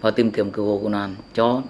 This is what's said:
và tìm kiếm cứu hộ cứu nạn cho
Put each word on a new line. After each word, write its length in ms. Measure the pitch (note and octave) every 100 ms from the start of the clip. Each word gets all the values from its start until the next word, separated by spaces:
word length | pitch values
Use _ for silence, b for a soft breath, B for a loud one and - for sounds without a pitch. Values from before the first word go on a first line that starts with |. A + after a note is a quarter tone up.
và 100 | A2
tìm 200 | G#2 A2+
kiếm 200 | G#2 G2+
cứu 160 | F#2+ G#2
hộ 120 | G2+
cứu 100 | G#2+
nạn 260 | G#2 G2+ F#2+ -
cho 280 | - A#2 B2+ C3